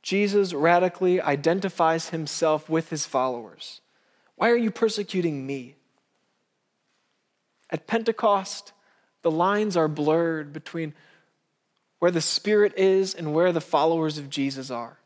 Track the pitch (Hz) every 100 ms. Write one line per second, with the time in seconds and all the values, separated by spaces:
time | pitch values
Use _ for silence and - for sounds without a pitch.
0 | - 196 208 202 196 170 160 175 180 -
1 | 185 180 156 143 156 180 190 - 165 165
2 | - 165 151 - 160 151 151 160 160 156
3 | - 135 131 120 107 82 - - _ _
4 | _ _ _ _ 233 240 226 - 226 208
5 | 196 190 170 147 135 139 123 143 _ _
6 | _ _ _ _ _ _ _ _ _ _
7 | _ _ _ _ _ _ _ 160 - 226
8 | 226 226 226 202 190 - - _ _ _
9 | _ _ 170 160 180 208 214 175 156 151
10 | 151 160 170 160 147 151 - 170 160 147
11 | _ _ _ _ _ _ _ _ _ _
12 | 175 175 160 - 202 214 208 - 190 190
13 | 190 - 160 151 180 170 - 151 160 165
14 | 156 151 139 139 139 135 127 120 117 -